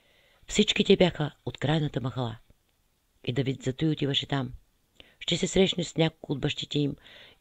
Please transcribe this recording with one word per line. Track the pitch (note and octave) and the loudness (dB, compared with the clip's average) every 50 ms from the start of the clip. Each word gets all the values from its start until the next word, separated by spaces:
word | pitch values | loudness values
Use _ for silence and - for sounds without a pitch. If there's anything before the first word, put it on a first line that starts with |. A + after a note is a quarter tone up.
| _ _ _ _ _ _ _ _ _ - | _ _ _ _ _ _ _ _ _ -4
Всички | - - G#3 - - - - | 2 2 2 4 4 2 4
те | - G3 - | 6 6 6
бяха | F#3 E3+ - - D3+ - - _ - | 6 4 2 0 -4 -6 -6 _ -12
от | - - - | -12 -10 -4
крайната | - C3 D#3 D#3+ D#3 C#3 - C3+ | -2 0 0 0 0 -2 -4 -4
махала. | B2 C3+ A#2 C3 B2+ A#2 A2+ - - _ _ _ _ _ _ _ _ _ _ _ _ _ _ _ - | -6 -4 -4 -4 -6 -6 -6 -10 -16 _ _ _ _ _ _ _ _ _ _ _ _ _ _ _ -8
И | - B2 | -6 -2
Давид | C#3 C3 C3 C3 - - | -2 -2 -2 -4 -4 -4
зато | C3 B2+ - D#3+ | -6 -4 0 0
и | D#3+ | 0
отиваше | D3+ - D3 C3+ C#3 - - | 0 0 0 -2 -2 -2 -2
там. | - D3 C#3 B2+ B2 B2 - - _ _ _ _ _ _ _ - - _ - | -2 -4 -4 -4 -4 -8 -14 -18 _ _ _ _ _ _ _ -20 -20 _ -12
Ще | - - E3+ D#3 | -6 -4 -2 -2
се | - F3 | 0 2
срещне | - F#3 F#3+ - - F3 D#3+ | 4 4 4 4 4 0 -4
с | - - D#3 | -4 2 2
няколко | D#3 D#3+ - _ - - D3 | 2 2 2 _ -6 -6 -4
от | C3 | -2
бащите | C#3 C#3 - - - - - D3 | -2 -2 -2 -4 -6 -4 -2 0
им | D3 C#3 - - - - - - - - - _ | 0 0 -2 -6 -12 -20 -20 -20 -20 -20 -14 _